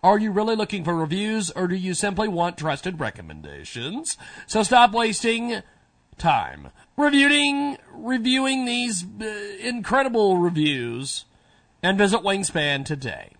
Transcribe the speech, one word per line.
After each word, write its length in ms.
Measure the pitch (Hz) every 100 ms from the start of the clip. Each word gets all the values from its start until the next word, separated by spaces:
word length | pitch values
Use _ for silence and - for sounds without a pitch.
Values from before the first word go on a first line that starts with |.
Are 160 | 180 208
you 140 | 214
really 240 | 196 220
looking 300 | 220 208 202
for 100 | 160
reviews, 560 | 170 156 180 208 220 180
or 160 | - 185
do 80 |
you 180 | 185 185
simply 360 | 175 208 185 214
want 280 | 175 170 170
trusted 440 | 156 139 180 170
recommendations? 1160 | 123 - 82 76 73 71 73 120 127 220 330 - - - -
So 160 | 214
stop 300 | 214 247 240
wasting 720 | 220 226 202 233 226 240 220 - _ _ _ _ -
time 520 | 165 135 76 71 67 - _ -
reviewing, 800 | 294 285 285 294 285 285 285 277 -
reviewing 720 | - 226 254 226 262 269 262
these, 400 | 247 240 247 196 180 208
uh, 40 | 214 208 202 196
incredible 760 | 226 240 202 262 269 226 208 180
reviews 880 | 175 165 151 139 120 117 135 - - _ _ _ _ _
and 160 | 175 196
visit 220 | 202 214
Wingspan 640 | 190 196 185 165 147 139
today. 480 | 139 151 131 67 50 50